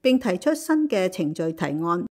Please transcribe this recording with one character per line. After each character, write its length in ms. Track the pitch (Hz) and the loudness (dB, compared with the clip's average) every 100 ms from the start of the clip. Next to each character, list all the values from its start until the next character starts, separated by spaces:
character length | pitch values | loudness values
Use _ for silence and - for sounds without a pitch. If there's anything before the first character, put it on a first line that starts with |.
並 160 | 254 254 | 4 4
提 200 | 240 180 | 2 0
出 160 | 294 | 0
新 340 | 311 - 311 302 | -2 0 0 2
嘅 220 | 208 185 | 0 0
程 260 | 185 151 160 | 0 -4 -2
序 160 | 165 | -4
提 140 | 160 143 | -2 -4
案 400 | 147 170 175 - | -2 -2 -2 -4